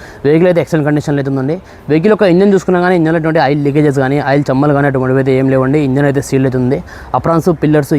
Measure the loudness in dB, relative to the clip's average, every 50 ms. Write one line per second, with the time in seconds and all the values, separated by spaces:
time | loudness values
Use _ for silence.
0 | -16 -20 -18 -4 0 0 2 4 4 2 2 0 0 -2 -2 -2 0 0 -2 -2
1 | -2 -2 -4 -2 -2 -4 -4 -4 -4 -4 -6 -6 -10 -16 -20 -18 -4 -2 0 0
2 | 2 2 2 2 2 2 4 4 4 4 2 2 0 0 0 0 0 0 2 2
3 | 2 0 0 0 -2 -2 0 0 0 0 0 0 -2 0 0 2 2 2 2 0
4 | 0 0 0 -2 0 0 0 0 0 0 0 0 2 2 2 2 0 0 0 0
5 | 0 0 0 0 2 2 0 0 2 2 0 0 0 0 0 0 0 0 0 0
6 | 0 0 0 -2 -4 -2 -2 0 0 0 0 -2 -2 -2 -2 -4 -6 -12 -18 -20
7 | -12 -6 -6 -4 -2 0 -2 0 0 0 -2 0 0 0 2 0 0 0 -2